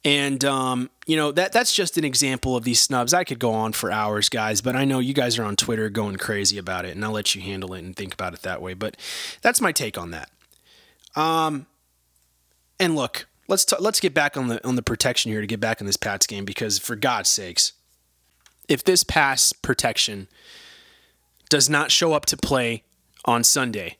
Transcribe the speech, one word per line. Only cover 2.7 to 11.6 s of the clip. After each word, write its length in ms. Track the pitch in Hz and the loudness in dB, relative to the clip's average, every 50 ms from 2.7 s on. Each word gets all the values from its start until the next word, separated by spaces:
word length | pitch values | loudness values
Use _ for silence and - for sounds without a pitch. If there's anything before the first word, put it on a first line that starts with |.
| 120 - | 2 2
snubs. 340 | - - 139 127 123 123 175 | 2 2 2 0 2 2 2
I 100 | 180 180 | 0 0
could 140 | - 139 | -2 -4
go 140 | 117 123 117 110 | -2 0 0 0
on 200 | 110 110 110 110 | 0 0 -2 -2
for 180 | - - 95 | -2 -2 -2
hours, 380 | 98 107 107 107 107 104 104 - | -2 0 0 0 0 0 0 0
guys, 320 | - 117 107 107 110 104 | 0 0 -2 0 -2 -2
but 140 | - 127 123 | -2 0 0
I 80 | 131 139 | 0 0
know 140 | 135 135 | 2 2
you 160 | 131 127 127 139 | 0 0 0 0
guys 240 | 139 123 120 113 | 0 2 2 0
are 60 | 117 113 | 0 -2
on 120 | 104 101 | -2 0
Twitter 340 | - - - 117 110 110 107 | 0 0 0 -2 -2 -2 -2
going 260 | 101 113 104 104 98 | -2 -2 -4 -4 -4
crazy 420 | 92 - - 107 101 101 101 104 | -6 -4 -4 -2 0 0 0 0
about 280 | 101 90 95 92 90 90 | 0 -4 -6 -6 -4 -6
it, 100 | 92 78 | -6 -8
and 100 | 92 104 | -8 -6
I'll 60 | 107 | -4
let 240 | 107 107 104 - - | -4 -2 -2 -2 -2
you 60 | 98 | -2
handle 340 | 90 98 98 95 95 92 92 | -4 -8 -8 -8 -8 -8 -10
it 80 | 95 82 | -10 -12
and 120 | 92 90 | -12 -12
think 180 | - 101 90 - | -10 -10 -10 -8
about 200 | - 95 90 87 | -8 -8 -8 -8
it 80 | - | -8
that 220 | - 92 92 - 90 | -8 -8 -8 -6 -8
way. 100 | 92 92 | -10 -8
But 240 | 95 110 107 - - - - - - - - - - - | -8 -8 -8 -8 -10 -12 -12 -10 -8 -10 -10 -12 0 0
that's 180 | 226 247 - | 2 2 2
my 100 | 240 180 | 0 0
take 280 | 156 - 135 107 - 101 | 0 -2 -4 -4 -6 -8
on 100 | 87 87 | -10 -8
that. 200 | 85 80 69 - _ _ _ _ - _ _ _ - - _ _ _ _ _ - _ | -10 -12 -14 -16 _ _ _ _ -20 _ _ _ -20 -20 _ _ _ _ _ -10 _
Um, 520 | 147 156 160 160 160 160 156 151 139 | 0 0 2 2 2 0 0 -2 -6